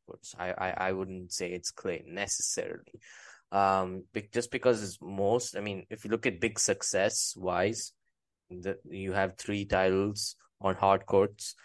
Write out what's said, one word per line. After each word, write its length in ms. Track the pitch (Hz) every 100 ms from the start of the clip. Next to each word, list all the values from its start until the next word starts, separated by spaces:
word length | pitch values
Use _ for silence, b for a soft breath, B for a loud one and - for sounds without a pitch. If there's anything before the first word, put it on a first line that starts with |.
| -
courts. 300 | - - -
I, 140 | 90
I, 180 | - 92 - 92
I 20 |
wouldn't 400 | 95 95 92 90
say 200 | - 90
it's 200 | 90 -
clay 320 | - 95 82 -
necessarily. 920 | - - - - - - - - - B B B B B
Um, 520 | 98 98 95 92 92 -
be-, 160 | 110 104
just 200 | 120 120
because 320 | 131 127 113
it's 160 | 101 -
most, 540 | 85 98 98 120 123 -
I 60 |
mean, 240 | 104 98 -
if 140 | 110
you 80 | 104
look 140 | 113 127
at 160 | 87
big 180 | 110 110
success 720 | - 98 - 95 101 - - 95
wise, 540 | 92 90 92 - - _ _ _ _ _ -
the, 260 | 90 92 - 73
you 260 | 92 95
have 240 | 98 95 92
three 280 | - 101 98
titles 720 | 95 95 95 101 104 - - b _
on 140 | 98 95
hard 320 | 98 95 -
courts, 480 | 98 104 - - -